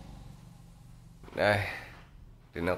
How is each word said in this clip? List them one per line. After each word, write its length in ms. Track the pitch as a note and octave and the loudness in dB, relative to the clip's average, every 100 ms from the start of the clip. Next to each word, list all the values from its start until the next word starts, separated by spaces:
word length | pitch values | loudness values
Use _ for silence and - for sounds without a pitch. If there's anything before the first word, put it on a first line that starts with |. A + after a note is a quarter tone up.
| - - - - - - - - - - - - - - | -14 -14 -14 -16 -18 -18 -18 -18 -18 -18 -18 -18 -10 4
Đây. 240 | G2+ G#2 G2 - - - - - - - - | 6 6 4 -4 -10 -14 -16 -18 -18 -18 -10
Thì 80 | E2+ | 0
nó 140 | E2+ | 2